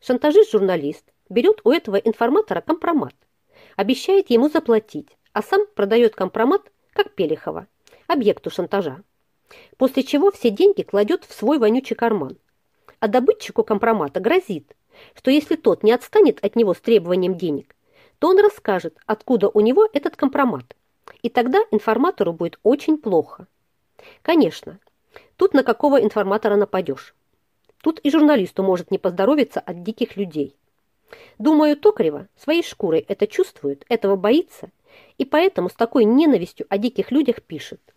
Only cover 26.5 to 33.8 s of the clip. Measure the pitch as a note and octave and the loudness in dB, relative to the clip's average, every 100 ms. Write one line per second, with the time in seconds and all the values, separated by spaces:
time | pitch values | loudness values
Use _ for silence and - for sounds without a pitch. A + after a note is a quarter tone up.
26.5 | G3+ G3 F#3 F#3 C3 - _ _ _ _ | 0 0 -4 -6 -10 -12 _ _ _ _
27.5 | _ _ _ - D#4+ C#4+ D#4 D4 D4 F3+ | _ _ _ -6 -4 -2 2 4 2 0
28.5 | - F#3+ F3+ F3 F#3+ F#3+ F3 G3 D4 B3 | -4 -2 -2 -2 -4 -4 -2 0 0 -2
29.5 | - - E3+ F3 A3 A3+ - G3 D#3 C#3+ | -4 -10 -14 -12 -8 -8 -6 -10 -6 -8
30.5 | _ _ _ _ _ _ - - _ A3 | _ _ _ _ _ _ -20 -20 _ 0
31.5 | D#4 D4+ D4 G#4 - E3+ D3 F#3 _ - | 2 2 2 0 2 -2 -4 -14 _ -4
32.5 | E4 E4+ - F#3 D#3+ - F#3+ G#3+ - F#4+ | -2 -4 -6 -2 -2 -2 -6 -4 -2 -4
33.5 | - C#3+ C#3 | -4 -8 -8